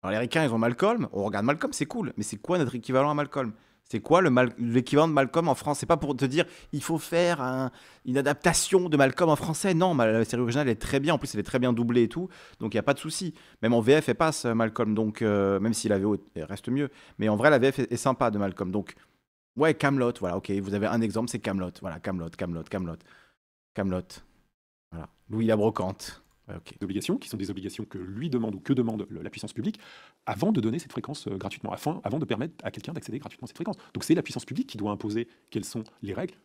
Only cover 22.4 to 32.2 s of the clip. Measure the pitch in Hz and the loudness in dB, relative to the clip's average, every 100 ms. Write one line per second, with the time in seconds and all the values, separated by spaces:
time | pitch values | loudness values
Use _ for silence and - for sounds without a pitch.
22.4 | 90 82 80 101 87 80 _ - _ _ | -6 -6 -6 -6 -6 -10 _ -20 _ _
23.4 | _ _ _ - 98 92 90 - - _ | _ _ _ -6 -2 -4 -6 -18 -20 _
24.4 | _ _ _ _ _ 85 76 _ _ 110 | _ _ _ _ _ -16 -16 _ _ -2
25.4 | 113 107 107 110 92 98 - - _ _ | 2 4 4 2 -4 -4 -12 -18 _ _
26.4 | - 92 - - 95 98 - 208 - 107 | -16 -16 -16 -10 -6 -4 -2 -4 -4 -8
27.4 | 95 95 98 - 107 98 90 98 165 127 | -6 -6 -8 -10 -12 -10 -10 -8 -4 -2
28.4 | 110 95 - 127 117 107 98 85 - - | -2 -6 -2 0 0 -2 -8 -10 -12 -10
29.4 | - - 208 - - - - _ - 101 | -12 -6 -6 -6 -14 -20 -20 _ -8 -2
30.4 | 180 214 113 135 - - 104 147 - 95 | 0 2 0 -2 -6 -10 -10 -10 -8 -8
31.4 | 98 - 110 - - 160 - 113 | -8 -8 -8 -6 -6 -4 -4 -4